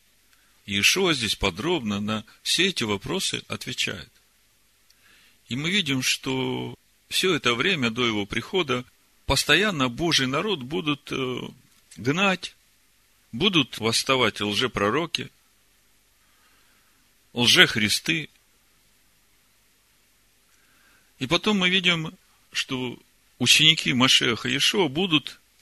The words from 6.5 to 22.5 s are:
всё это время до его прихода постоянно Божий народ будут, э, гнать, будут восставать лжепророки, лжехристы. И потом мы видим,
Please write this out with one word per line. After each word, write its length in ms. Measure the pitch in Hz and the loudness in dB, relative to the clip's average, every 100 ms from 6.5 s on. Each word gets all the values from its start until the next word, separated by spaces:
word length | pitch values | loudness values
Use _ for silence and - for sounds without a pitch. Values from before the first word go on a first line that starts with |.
| 123 123 120 _ _ - | -6 -8 -12 _ _ -8
всё 240 | - 185 | -2 0
это 220 | 151 123 120 | 2 2 2
время 340 | 160 180 117 | 2 0 0
до 160 | 110 120 | 0 0
его 220 | 107 101 | 0 -2
прихода 580 | 110 - 190 156 123 123 _ _ _ - | -6 -4 -2 0 -2 -6 _ _ _ -4
постоянно 640 | 139 - 151 214 160 131 | -2 2 2 2 0 -2
Божий 380 | 117 170 143 131 | 0 0 0 0
народ 340 | 139 208 180 | -2 -2 -6
будут, 500 | 123 170 156 143 - | -6 -6 -4 -4 -6
э, 300 | 139 127 123 - - _ _ _ - | -6 -6 -6 -10 -16 _ _ _ -8
гнать, 580 | 107 160 196 185 - - _ _ _ _ _ _ _ | -4 0 0 0 -6 -16 _ _ _ _ _ _ _
будут 480 | 113 196 175 127 - | -2 2 2 0 -2
восставать 600 | 110 113 - 135 113 - | -2 0 0 2 2 0
лжепророки, 920 | 104 104 123 - 101 127 165 - 123 _ _ _ _ _ _ _ _ _ _ _ _ _ _ _ _ _ _ _ _ | -2 0 -2 0 0 0 -2 -6 -8 _ _ _ _ _ _ _ _ _ _ _ _ _ _ _ _ _ _ _ _
лжехристы. 960 | 120 120 165 170 117 107 - - 165 147 _ _ _ _ _ _ _ _ _ _ _ _ _ _ _ _ _ _ _ _ _ _ _ _ _ _ _ _ - | 0 4 6 6 4 0 0 -2 -4 -6 _ _ _ _ _ _ _ _ _ _ _ _ _ _ _ _ _ _ _ _ _ _ _ _ _ _ _ _ -10
И 80 | 127 | -2
потом 300 | 170 - 208 | -2 0 2
мы 120 | 180 | 2
видим, 460 | 190 180 170 160 180 _ _ _ | 2 2 0 -4 -12 _ _ _